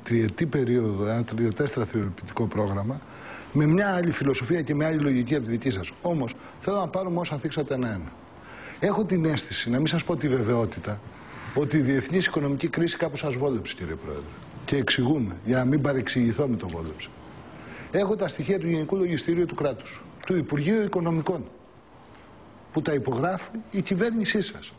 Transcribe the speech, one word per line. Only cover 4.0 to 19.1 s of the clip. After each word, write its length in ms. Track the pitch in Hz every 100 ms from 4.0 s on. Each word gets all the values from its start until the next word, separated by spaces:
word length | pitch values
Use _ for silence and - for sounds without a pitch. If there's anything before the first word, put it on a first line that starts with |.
| 175
φιλοσοφία 500 | - 143 131 117 170
και 140 | 147 147
με 100 | 156
άλλη 140 | 160
λογική 360 | 143 127 120 151
από 80 | 110
τη 60 |
δική 180 | 117 139
σας. 220 | 101 87 -
Όμως, 340 | 175 165 123 - - -
θέλω 180 | - 202
να 100 | 175
πάρουμε 320 | 185 190 175
όσα 180 | 170 151
θίξατε 360 | 160 156 143
ένα-ένα. 380 | 131 123 101 78 - - - - - - -
Έχω 240 | 185 202
την 220 | 208 185 160
αίσθηση, 440 | 147 - 101 -
να 80 | 123
μην 100 | 151
σας 160 | 170
πω 120 | - 160
τη 120 | 147
βεβαιότητα, 720 | 131 110 120 113 - - 104 - - - - - -
ότι 220 | 151 151
η 40 |
διεθνής 440 | 131 135 - 180 170
οικονομική 420 | - 143 139 160
κρίση 300 | 151 165 -
κάπως 220 | 160 139
σας 160 | 156 123
βόλεψε, 400 | 143 120 92 -
κύριε 200 | 87 80
Πρόεδρε. 280 | 78 71 73 - - - -
Και 100 | 143
εξηγούμε, 600 | 127 - 123 151 107 87 104
για 120 | 127
να 80 | 127
μην 160 | 147
παρεξηγηθώ 680 | 139 131 117 131 117 110 143
με 80 | 113
το 120 | 92
βόλεψε. 420 | 85 82 76 - - - - - - - - -
Έχω 240 | 185 196 214
τα 120 | 180
στοιχεία 320 | - 143 196
του 80 | 165
Γενικού 280 | 165 151 196
Λογιστηρίου 500 | 180